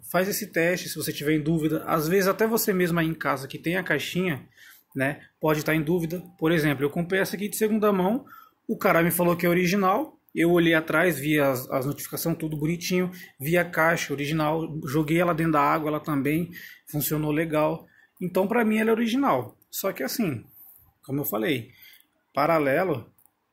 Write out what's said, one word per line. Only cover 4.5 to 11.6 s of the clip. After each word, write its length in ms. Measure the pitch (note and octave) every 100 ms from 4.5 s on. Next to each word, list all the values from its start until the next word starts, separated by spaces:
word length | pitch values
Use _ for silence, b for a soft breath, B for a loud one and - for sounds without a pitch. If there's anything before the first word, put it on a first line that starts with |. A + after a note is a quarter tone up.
| B B B _ C3+
né, 260 | C3+ - B -
pode 240 | D#3 D#3
tá 100 | D3
em 80 | D#3
dúvida. 400 | D3+ F3+ E3 F3 - -
Por 140 | D#3+
exemplo, 320 | E3+ D3+ C3
eu 60 | C#3+
comprei 320 | F3 E3+ F#3+
essa 140 | F#3+ F#3
aqui 120 | G#3
de 80 | -
segunda 360 | A3 A3 G#3
mão, 340 | F#3+ F#3 C4 B B B B -
o 100 | -
cara 240 | G3 E3
me 100 | E3+
falou 240 | E3 F3 F3
que 100 | F3
é 40 |
original, 680 | F3 F3 G3+ F#3 A3+ D#4+ - _
eu 180 | D#3 E3+
olhei 220 | F3 E3
atrás, 460 | D#3+ D#3+ D#3 F3+ C3+
vi 200 | D3 D3+
as, 300 | C#3 B2+